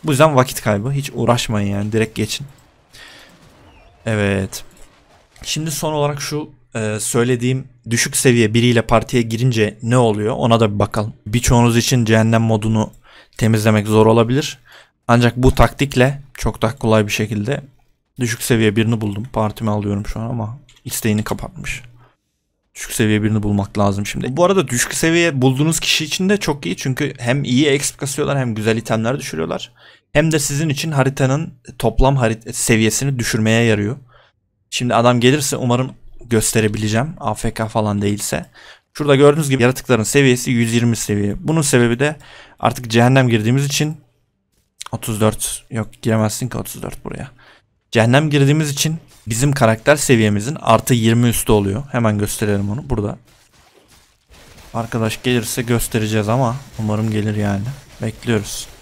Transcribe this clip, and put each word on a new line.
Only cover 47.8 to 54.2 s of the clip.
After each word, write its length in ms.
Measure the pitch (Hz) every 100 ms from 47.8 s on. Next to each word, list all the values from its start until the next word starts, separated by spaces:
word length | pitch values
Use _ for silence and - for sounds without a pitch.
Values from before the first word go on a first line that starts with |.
| _
Cehennem 380 | 120 113 131 156
girdiğimiz 400 | 143 139 147 151
için 280 | 139 156 160 - - -
bizim 240 | 113 143
karakter 440 | 139 113 113 - 147
seviyemizin 600 | - 120 107 104 110 160
artı 320 | - 110 -
yirmi 360 | 123 113 117 120
üstü 220 | 110 -
oluyor. 320 | 107 98 101 139
Hemen 260 | 123 113 104
gösterelim 520 | 101 - 104 101 101
onu 200 | 110 139
burada. 280 | 117 104 - _ _ _ _ _ _ _ _ _ _